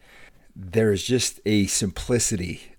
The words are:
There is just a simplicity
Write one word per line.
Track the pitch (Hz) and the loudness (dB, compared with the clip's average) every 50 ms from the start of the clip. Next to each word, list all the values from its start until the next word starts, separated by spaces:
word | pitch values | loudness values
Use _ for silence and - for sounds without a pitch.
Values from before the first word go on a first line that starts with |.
| - - - - - - - _ _ - - | -20 -20 -20 -20 -20 -20 -20 _ _ -20 -20
There | - 98 92 87 110 110 107 101 | -18 -14 -4 0 2 2 2 2
is | 95 - | 0 0
just | - 123 123 117 - - - - | 0 0 0 0 -2 -6 -6 -2
a | 101 107 104 98 | 2 2 4 4
simplicity | 95 - - 113 98 - - - - 123 117 - - 110 92 90 87 82 - - - - | 2 0 -2 -2 -2 -4 -6 -4 -2 0 0 0 0 -2 -4 -4 -6 -8 -10 -14 -18 -20